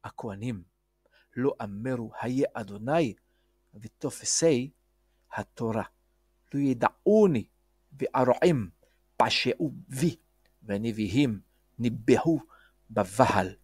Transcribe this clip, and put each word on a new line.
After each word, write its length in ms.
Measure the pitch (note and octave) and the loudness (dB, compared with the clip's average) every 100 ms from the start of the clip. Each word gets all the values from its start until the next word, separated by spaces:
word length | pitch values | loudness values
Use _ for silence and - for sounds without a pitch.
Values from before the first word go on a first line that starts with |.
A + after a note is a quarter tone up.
הכהנים 580 | - - A#2+ G2 A#2+ G#2 E2+ _ _ _ _ _ _ - | -16 -12 -12 -8 -8 -8 -12 _ _ _ _ _ _ -2
לא 180 | C3 - | -2 -2
אמרו, 500 | A2+ G2+ B2 B2 A2 - | -8 -8 -6 -6 -6 -8
"היה 260 | A#2 B2+ C#3+ | -6 -2 -2
אדוני", 600 | - G2+ G2+ A#2 D#3+ C#3 F#2+ _ _ _ _ _ | -4 -12 -10 -2 0 0 -4 _ _ _ _ _
ותופסי 960 | G#2 A2 _ - - - - E3 B2+ C3+ _ _ _ _ _ _ | -20 -20 _ -10 -8 -4 2 4 2 0 _ _ _ _ _ _
התורה 500 | - G2+ - A#2 A2 - _ _ _ _ _ _ | -10 -10 -4 -4 -2 -6 _ _ _ _ _ _
לא 60 | C#3+ | -2
ידעוני, 840 | C#3 A#2+ A2+ _ - G#3+ G#3 B2+ - _ _ _ _ | 0 2 0 _ 4 6 6 4 -4 _ _ _ _
והרעים 760 | C#3 B2+ C3 B2+ B2 F3+ C#3+ F#2 _ _ _ _ _ | -8 -4 2 2 4 4 2 -2 _ _ _ _ _
פשעו 560 | A#2 - - - D#3+ - - | 2 2 -2 -2 -4 -6 -12
בי, 280 | C3 D#3+ - _ _ _ _ | -2 -2 -2 _ _ _ _
והנביאים 800 | A2 G2+ A#2 G#2+ G#2 A#2 C#3 G2+ _ _ _ - | -6 -4 -4 -4 -2 2 0 -2 _ _ _ -4
ניבאו 600 | A#2+ A#2 A2 A#2 E3+ E3 - - _ _ _ | -4 -2 2 4 4 0 -4 -20 _ _ _
בבהל 640 | G#2+ F#2+ - B2 A2 F#2 G2 | -4 -2 2 2 4 -2 -8